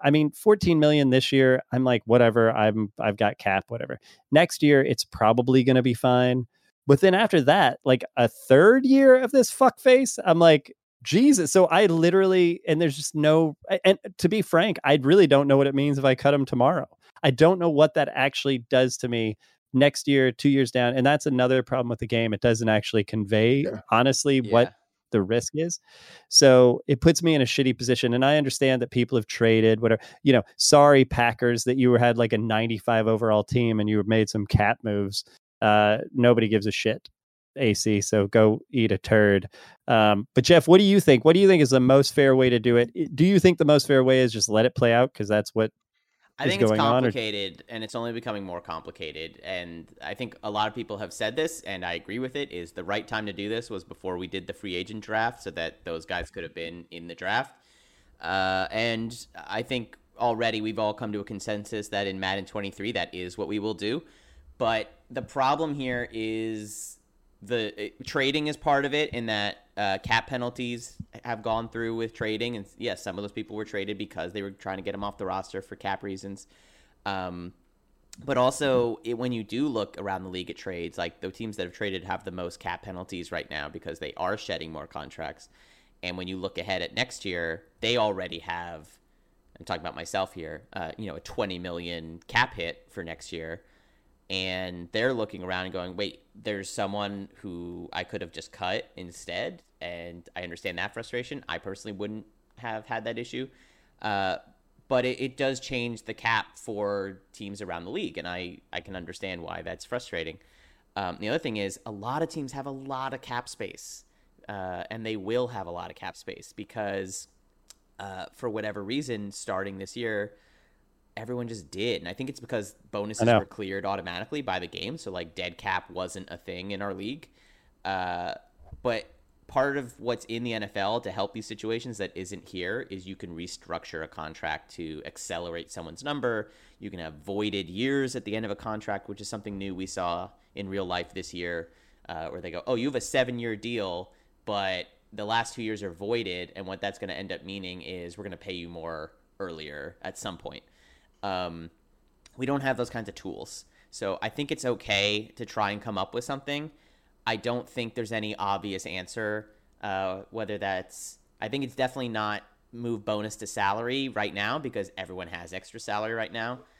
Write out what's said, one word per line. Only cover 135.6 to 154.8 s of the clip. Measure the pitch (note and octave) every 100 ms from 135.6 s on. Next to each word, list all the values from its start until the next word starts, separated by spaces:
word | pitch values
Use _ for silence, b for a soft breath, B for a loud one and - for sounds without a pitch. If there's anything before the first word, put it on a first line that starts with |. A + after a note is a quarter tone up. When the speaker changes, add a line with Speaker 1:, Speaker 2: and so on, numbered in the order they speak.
| -
Speaker 3:
someone's | F#2+ D#2+ E2+
number. | C#3+ D3 A#2+ A2 G#2 b b _
You | G#2
can | F#2
have | D#2+
voided | D2 F#2+ G2 G#2+ G2 E2+
years | F#2+ C3 C#3 C3 B2
at |
the | G#2+
end | G#2+
of | A2
a |
contract, | G2+ A2+ G#2+ - G2 -
which | G2+
is | G#2
something | G#2+ G#2 G2
new | G2
we | F#2
saw | F#2+ - F2 F2 F#2+ _ _
in | - G2
real | G2
life | F2+ F2+ F2
this | F#2 F2
year, | F2 F2 E2+ E2 _ _ _ -
uh, | E2 D#2+
where | F2
they | E2+
go, | E2+ -
"Oh, |
you | A#2+ C3
have |
a | B2+
seven-year | - C3+ B2+ A#2+ A#2
deal, | G#2 A#2 A#2 F#2+ F2 - _ _ _
but | - G2+ F#2+ F2+ - _ _
the | G#2
last | G#2 A#2 A2+
two | -
years | A2 G#2
are | G2
voided." | E2+ G2+ A#2+ G2 F2+ E2+ -
And |
what | F#2 F#2+
that's | G2+ -
gonna | G2
end | E2 G2
up | F2
meaning | E2 G2 F#2 F2+
is | C#2 F2+ F2 F2
we're |
gonna | G2
pay | F2 G2+
you | F2+ E2+
more | E2+ E2 D#2 D#2+ _ _ -
earlier | F#2 D#2+ D2 D2 D2 -
at | - -
some | G#2+ E2
point. | - C#2+ - _ _ _ _ _
Um, | G2+ F#2 F2+ E2+ E2 _ _ _ _ _ _ -
we |
don't | B2+ C#3
have | C3+ B2+
those | A#2
kinds | A2+ G2+
of |
tools. | - F#2 - - - - _ _
So | - G2 F#2
I | A2
think | - C#3+
it's | D#3
okay | B2+ A2+